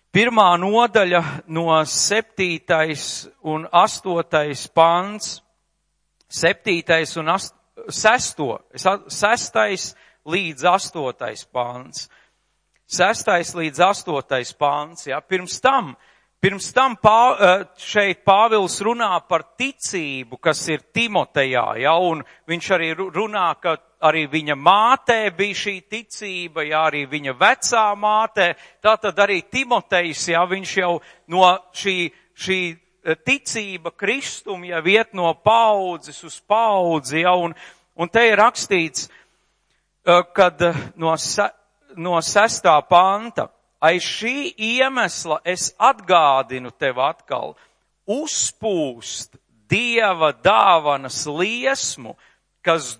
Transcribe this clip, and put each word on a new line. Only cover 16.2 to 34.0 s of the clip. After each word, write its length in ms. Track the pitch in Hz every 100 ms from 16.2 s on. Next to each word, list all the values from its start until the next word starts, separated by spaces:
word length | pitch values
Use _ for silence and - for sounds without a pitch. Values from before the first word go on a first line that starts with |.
| _ _
pirms 280 | 196 196 -
tam 260 | 262 262 220
Pā-, 400 | 214 226 247 196
eh, 300 | 190 190 190 _
šeit 480 | - 208 202 170 -
Pāvils 540 | 196 226 214 180 -
runā 300 | 208 240 214 175
par 260 | - 165 -
ticību, 880 | - 269 - - 185 147 135 117 123
kas 240 | 165 147 165
ir 200 | 151 -
Timotejā, 800 | 220 233 190 135 147 135 127 107 113
ja, 180 | 139
un 320 | 165 180 156 - _
viņš 280 | - 170 -
arī 180 | 180 160
ru-, 200 | 160 190
runā, 400 | 160 214 208 170 147
ka 220 | 175 156 _ _
arī 240 | 156 160 147
viņa 280 | 156 151 139
mātē 640 | 156 202 226 262 - 226 208 170
bija 220 | 202 185
šī 180 | 208 190 -
ticība, 760 | 220 220 - 208 180 175 156 151
jā, 160 | 156 160
arī 160 | 147 135
viņa 240 | 151 139 127
vecā 480 | 202 262 - 233 208 202
mātē. 580 | 214 214 220 208 175 - - _
Tātad 340 | 208 220 208 170
arī 220 | 202 185 -
Timotejs, 800 | 254 247 226 - 180 170 147 175
jā, 160 | 165 180
viņš 320 | 190 175 196
jau 160 | 180 170 - _ -
no 240 | 180 180 185 -
šī, 380 | - 196 185 170 - _ -
šī, 260 | 180 185 175 165 _ _
eh, 120 | 170 160
ticība 760 | 247 277 - 226 202 185 160
Kristum 720 | -